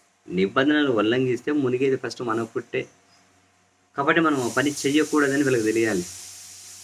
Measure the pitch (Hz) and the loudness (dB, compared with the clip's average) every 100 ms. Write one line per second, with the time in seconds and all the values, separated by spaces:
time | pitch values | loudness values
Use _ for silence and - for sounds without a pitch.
0 | _ _ - 90 98 127 139 151 143 113 | _ _ -8 -2 0 2 2 2 2 2
1 | 104 123 131 120 - 151 131 123 135 131 | 2 2 0 -2 -2 -2 0 0 0 0
2 | 120 - 123 110 113 123 - 131 127 _ | -4 -8 -4 -4 -4 -8 -6 -8 -8 _
3 | _ _ _ _ _ _ _ _ _ - | _ _ _ _ _ _ _ _ _ -2
4 | 143 160 160 143 120 113 143 143 139 147 | 2 4 2 2 0 0 0 0 0 2
5 | 151 151 139 139 135 123 110 110 113 98 | 2 2 2 2 2 2 2 2 0 0
6 | 87 - - - - - - - | -4 -10 -18 -18 -20 -20 -20 -20